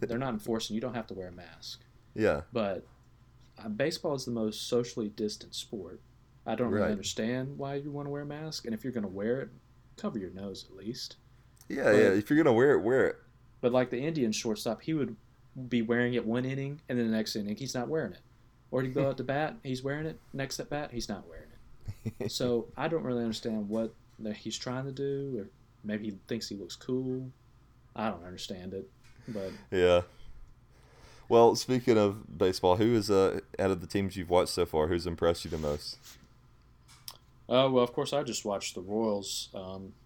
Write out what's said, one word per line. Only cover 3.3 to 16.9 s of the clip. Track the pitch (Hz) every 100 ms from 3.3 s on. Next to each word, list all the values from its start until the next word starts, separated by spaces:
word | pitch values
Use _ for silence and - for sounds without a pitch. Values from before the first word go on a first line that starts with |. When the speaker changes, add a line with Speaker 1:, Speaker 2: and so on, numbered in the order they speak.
| - - -
Speaker 1:
uh, | 110
baseball | 104 143 165 175 139
is | 127
the |
most | 117 110 104 -
socially | 120 123 - 104
distant | - 107 - - -
sport. | - 107 87 - - _ _ - -
I | 110
don't | 120
really | 101
Speaker 2:
Right. | 98
Speaker 1:
understand | 104 - - 113 127 135 139
why | 139 143
you | 147
wanna | 143 143
wear | 143
a | 147
mask, | 147 156 151 120
and |
if | 107
you're | 131
gonna | 120 101
wear | 95 107 131
it, | 139 - _ - - -
cover | 214 208
your | 180
nose | 180 196 190 -
at | 92
least. | 98 127 - - - - - - -
Speaker 2:
Yeah, | 139 127
Speaker 1:
But | 104
Speaker 2:
yeah. | 104
If | 98 -
you're | 147
gonna | 156
wear | 113 139
it, | 110
wear | 101 131 95
it. | - - _ - -
Speaker 1:
But, | 123
like, | 127 123
the | 123
Indian | 147 160 117
shortstop, | 107 120 107 123 107
he | -
would | 156 120 113 - _ - 135 123
be | 123
wearing | 110 120 123
it | 123 107
one | 120 127
inning, | 135 139 147
and | -